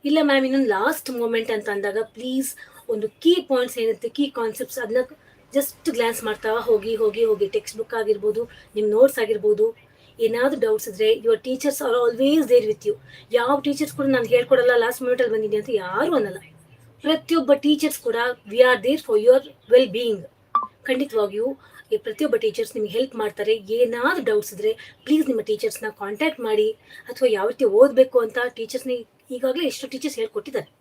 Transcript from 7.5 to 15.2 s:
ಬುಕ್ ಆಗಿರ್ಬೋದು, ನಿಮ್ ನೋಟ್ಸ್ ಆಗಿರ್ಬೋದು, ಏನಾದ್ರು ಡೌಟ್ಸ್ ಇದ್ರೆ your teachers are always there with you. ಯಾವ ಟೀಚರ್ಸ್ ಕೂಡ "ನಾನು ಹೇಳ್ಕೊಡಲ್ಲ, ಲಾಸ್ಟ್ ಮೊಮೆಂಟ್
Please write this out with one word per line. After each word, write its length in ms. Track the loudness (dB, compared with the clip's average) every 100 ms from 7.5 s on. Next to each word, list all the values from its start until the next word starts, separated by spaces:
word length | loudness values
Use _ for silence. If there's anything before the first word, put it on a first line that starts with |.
| -2 -6 -10
ಬುಕ್ 160 | -6
ಆಗಿರ್ಬೋದು, 500 | -4 -2 0 0 -2
ನಿಮ್ 460 | -6 -12 -10 -2 0
ನೋಟ್ಸ್ 280 | 6 6 6
ಆಗಿರ್ಬೋದು, 560 | -2 0 2 2 0 -2 _ _ _ -2
ಏನಾದ್ರು 400 | -2 2 0 0
ಡೌಟ್ಸ್ 280 | 0 0 -4
ಇದ್ರೆ 260 | 0 2
your 220 | 2 2 0
teachers 460 | 0 -2 -2 -2
are 280 | 0 2 0
always 380 | 2 2 2 6
there 220 | 4 4
with 140 | -2 -4
you. 80 | -6 -10 -20 -2
ಯಾವ 280 | 0 2 0
ಟೀಚರ್ಸ್ 340 | 0 -2 -4
ಕೂಡ 120 | -2 0
"ನಾನು 180 | 0
ಹೇಳ್ಕೊಡಲ್ಲ, 460 | 2 0 4 4 4 4
ಲಾಸ್ಟ್ 260 | 2 -2
ಮೊಮೆಂಟ್ 200 | -4 0